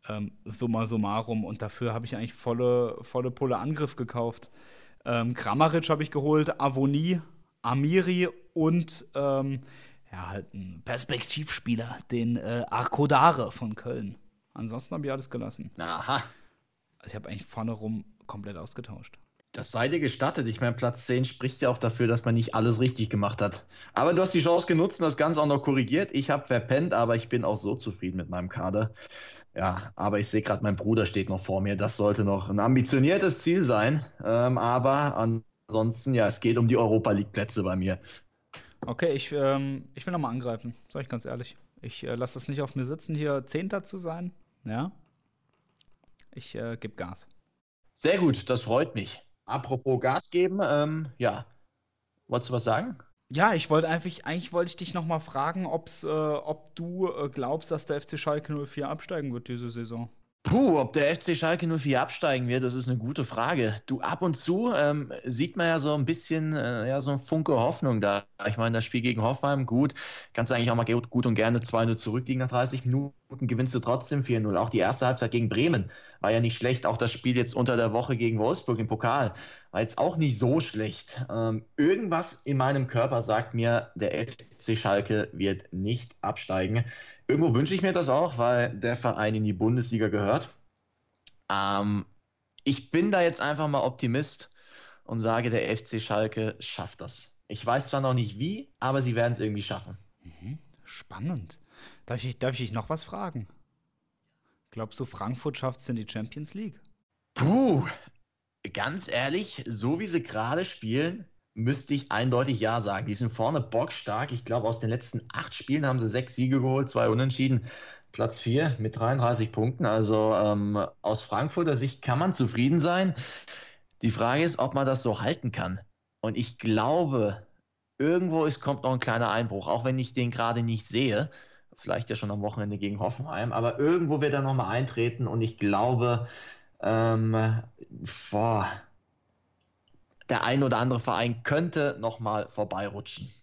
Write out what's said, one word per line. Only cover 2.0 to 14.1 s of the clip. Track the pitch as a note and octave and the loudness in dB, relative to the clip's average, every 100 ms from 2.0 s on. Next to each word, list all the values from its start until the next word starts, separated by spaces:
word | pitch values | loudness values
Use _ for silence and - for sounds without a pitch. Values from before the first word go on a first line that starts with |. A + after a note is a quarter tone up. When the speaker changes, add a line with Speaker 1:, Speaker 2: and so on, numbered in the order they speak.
| A#2 | -6
Speaker 1:
ich | A#2+ | -8
eigentlich | A#2 | -8
volle, | - - A#2+ B2 B2 A#2+ - | -6 -4 2 4 4 2 -4
volle | A2+ B2+ B2+ | -6 -4 -4
Pulle | B2 C3+ A#2 | -2 0 0
Angriff | B2+ D3+ C#3+ - | -2 -2 -4 -4
gekauft. | A#2+ A#2+ A#2 A2+ - - - - - - - | -6 -4 -4 -6 -18 -20 -20 -20 -20 -12 -2
Ähm, | A#2+ A#2 | 0 0
Kramaric | A#2+ A2+ A#2 D#3 E3 D#3+ | -2 -2 4 4 4 2
hab | D3+ | 0
ich | D#3 | 0
geholt, | D3 C#3+ D3+ D#3 - | -2 4 4 4 0
Avoni, | C#3 C3 C#3 C#3+ E3 F3+ - - _ _ | 0 2 2 2 2 0 -2 -20 _ _
Amiri | A#2 C3 C#3+ F#3 F3 F3+ F3+ - - | -2 2 4 4 4 2 0 -2 -8
und, | - D#3+ E3+ D#3+ - - C#3 | 2 4 4 0 -8 -8 -2
ähm, | C#3 C3+ C#3 C3+ - - - - - | 0 0 0 -4 -8 -20 -20 -20 -16
ja, | F#2 F2 | -12 -8
halt | G2 - | -10 -10
ein | G2+ F#2 E2+ - | -12 -12 -12 -6
Perspektivspieler, | B2 B2+ B2 - - D3+ - - A2+ A#2 B2 - | -4 -2 -4 -2 -4 -2 -6 -2 -2 -2 -10 -4
den, | A#2+ A#2 A#2+ | 0 2 0
äh, | G#2 A#2+ A#2 | -2 -4 -2
Arkodare | A2 B2+ - C#3+ C#3+ D#3+ E3 A2 | -2 -2 2 4 8 6 6 -2
von | - A2+ G#2+ | -4 -6 -8
Köln. | B2 B2+ G2+ | -8 -6 -8